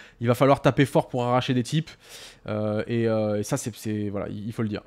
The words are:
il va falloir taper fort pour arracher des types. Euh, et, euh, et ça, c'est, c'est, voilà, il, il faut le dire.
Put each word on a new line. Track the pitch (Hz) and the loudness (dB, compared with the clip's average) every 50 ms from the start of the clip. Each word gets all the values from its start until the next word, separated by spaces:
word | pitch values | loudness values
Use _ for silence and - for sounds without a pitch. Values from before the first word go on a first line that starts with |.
| - - _ - | -20 -20 _ -4
il | 117 | 0
va | 120 120 | 0 2
falloir | - 143 135 139 - | 4 6 6 6 6
taper | - 143 120 151 139 | 4 2 4 4 2
fort | - - 160 - - | 4 4 0 0 0
pour | - 123 120 | -4 -2 0
arracher | 123 123 127 - - 127 | 2 2 2 2 2 0
des | 123 113 | 0 0
types. | - 147 160 160 - - _ _ - - - - - - _ - | 0 -2 -2 -2 -4 -14 _ _ -20 -20 -18 -18 -20 -20 _ -10
Euh, | - 107 107 107 107 104 107 - | -6 -4 -4 -2 -2 -2 -4 -4
et, | - 120 117 113 | -2 -2 0 0
euh, | 113 110 110 107 107 104 104 | 2 0 0 0 0 0 -2
et | 104 | -2
ça, | - 147 | -4 -4
c'est, | 135 - 117 104 | -4 -4 -8 -10
c'est, | - - 110 107 107 104 101 | -8 -6 -6 -4 -4 -4 -4
voilà, | 101 98 - - | -4 -6 -6 -6
il, | 110 104 101 | -8 -8 -8
il | 117 110 | -8 -4
faut | - 113 | -4 -4
le | 104 | -4
dire. | 104 - - | -4 -6 -10